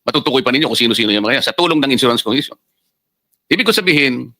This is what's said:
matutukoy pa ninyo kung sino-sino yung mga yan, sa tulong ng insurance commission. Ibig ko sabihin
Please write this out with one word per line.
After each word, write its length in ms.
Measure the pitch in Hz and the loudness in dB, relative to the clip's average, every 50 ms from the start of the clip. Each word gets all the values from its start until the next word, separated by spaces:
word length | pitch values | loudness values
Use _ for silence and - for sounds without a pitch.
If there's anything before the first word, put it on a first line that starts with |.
matutukoy 400 | _ - - 151 - 151 131 135 | _ -4 -4 -2 -2 0 0 0
pa 80 | - 123 | 0 2
ninyo 240 | 123 139 156 127 113 | 0 0 0 0 0
kung 80 | 113 | 0
sino-sino 320 | 120 117 110 95 117 107 101 | 0 0 0 0 0 0 0
yung 160 | 104 104 110 | 0 0 0
mga 120 | 127 135 | 0 0
yan, 40 | - | -2
sa 80 | - - | -2 -2
tulong 240 | - 170 175 165 | 0 0 0 2
ng 160 | 156 139 139 131 | 0 0 0 0
insurance 320 | 117 - 123 120 117 - | 2 2 0 0 0 -2
commission. 320 | 110 113 135 156 - - _ _ _ _ _ _ _ _ _ _ _ _ _ _ _ _ _ _ _ - | -2 -2 -4 -4 -6 -12 _ _ _ _ _ _ _ _ _ _ _ _ _ _ _ _ _ _ _ 0
Ibig 160 | 185 240 202 | 2 2 2
ko 40 | 214 | 0
sabihin 560 | - 196 180 160 147 143 135 123 123 127 117 - _ | 0 2 2 2 2 2 0 0 -4 -8 -12 -16 _